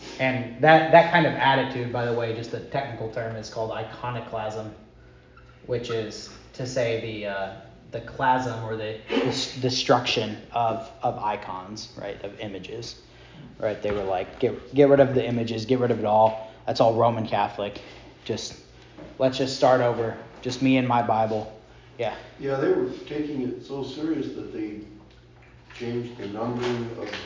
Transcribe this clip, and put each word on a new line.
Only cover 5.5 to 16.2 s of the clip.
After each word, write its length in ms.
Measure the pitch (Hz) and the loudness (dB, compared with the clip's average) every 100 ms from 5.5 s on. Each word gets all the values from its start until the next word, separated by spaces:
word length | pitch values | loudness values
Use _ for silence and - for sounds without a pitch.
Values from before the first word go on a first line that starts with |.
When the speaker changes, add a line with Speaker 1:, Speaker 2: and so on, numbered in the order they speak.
| - - | -18 -6
Speaker 1:
which 240 | 120 - | -4 -2
is 400 | 113 104 - - - - | -4 -4 -8 -14 -18 -18
to 120 | - 127 | -10 -4
say 340 | 131 117 113 | -2 0 0
the, 260 | 110 107 104 | -4 -6 -6
uh, 260 | 98 95 - - - - | -4 -6 -8 -18 -20 -12
the 80 | 117 | -12
clasm 640 | - - 131 127 123 117 | -10 0 2 2 0 -4
or 120 | 113 110 | -6 -6
the, 220 | 107 110 - | -6 -8 -2
the 180 | 131 131 | 0 2
s-, 280 | - - 135 | 0 -4 -2
destruction 760 | 123 - - 131 117 - 110 107 - | -2 0 4 4 4 0 -2 -6 -6
of, 380 | 117 117 113 - - | 0 0 0 -8 -4
of 160 | 123 113 | -4 -2
icons, 760 | 107 104 - 92 92 104 - - | -4 -4 -6 -10 -10 -12 -12 -10
right, 240 | 101 - | -10 -10
of 140 | 101 104 | -10 -10
images, 640 | 110 95 92 110 120 - - - - - - - | -10 -10 -10 -10 -10 -14 -20 -20 -20 -20 -20 -6
right? 240 | 110 101 | -4 -2
They 100 | 104 | -2
were 120 | 104 | -2
like, 340 | 95 92 98 - | 0 -2 -4 -2
"Get, 340 | 117 - - | -2 -2 -2
get 140 | 135 143 | 6 8
rid 120 | 139 | 8
of 140 | 127 | 8
the 100 | 123 | 6
images, 420 | 117 120 110 113 110 | 2 0 -2 -4 0
get 120 | 127 | 2
rid 120 | 120 | 2
of 80 | 110 | 0
it 60 | |
all. 480 | 107 107 | 4 6